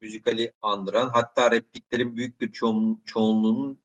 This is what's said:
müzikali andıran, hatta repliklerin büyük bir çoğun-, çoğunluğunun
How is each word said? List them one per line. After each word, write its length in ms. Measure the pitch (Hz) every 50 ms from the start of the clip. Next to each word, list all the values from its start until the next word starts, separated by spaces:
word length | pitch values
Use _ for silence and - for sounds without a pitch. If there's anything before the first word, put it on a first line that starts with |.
müzikali 520 | 110 107 107 110 - 123 113 113 117 113 - _
andıran, 480 | - 104 101 101 95 92 98 113 123 123
hatta 420 | 120 117 117 - - 135 123 117
repliklerin 680 | 117 113 - - _ 117 - _ - 117 123 120 117 117
büyük 240 | 123 127 - _
bir 100 | 123 107
çoğun-, 500 | - - 120 113 110 110 110 110 110 - _
çoğunluğunun 720 | - - 113 110 110 110 110 110 110 113 131 139 139 135 - _